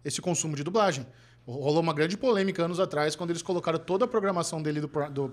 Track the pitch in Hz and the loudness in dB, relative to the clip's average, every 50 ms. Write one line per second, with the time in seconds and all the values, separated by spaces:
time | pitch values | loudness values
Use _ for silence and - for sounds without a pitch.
0 | - 147 - - - 180 170 - - 160 151 143 147 170 185 226 208 190 156 131 | -10 -8 -8 -4 -2 -2 0 0 0 -2 -2 -4 -4 0 2 2 4 4 2 0
1 | 123 - - - - - - - - - 120 143 131 143 151 165 165 165 156 147 | -4 -10 -14 -20 -20 -20 -20 -20 -14 -10 -8 -4 0 2 2 4 2 2 2 2
2 | 156 165 196 196 - 262 226 196 190 196 190 175 170 170 180 170 190 - 147 147 | 2 0 0 0 2 2 4 4 2 2 0 0 0 0 0 0 0 0 2 0
3 | 147 156 151 - 180 170 170 170 170 - 180 175 - 170 160 160 165 - 180 190 | 0 0 0 -2 -2 -2 -4 -2 -2 -2 -2 -2 0 0 0 0 0 0 0 0
4 | 247 240 233 220 202 196 185 175 160 - - 156 156 151 151 151 151 143 - 151 | 2 2 2 2 2 2 2 0 0 -2 -2 -2 -2 -2 -2 -2 -2 -2 -2 -2
5 | 143 147 139 139 139 131 | -2 -2 -2 -2 -4 -4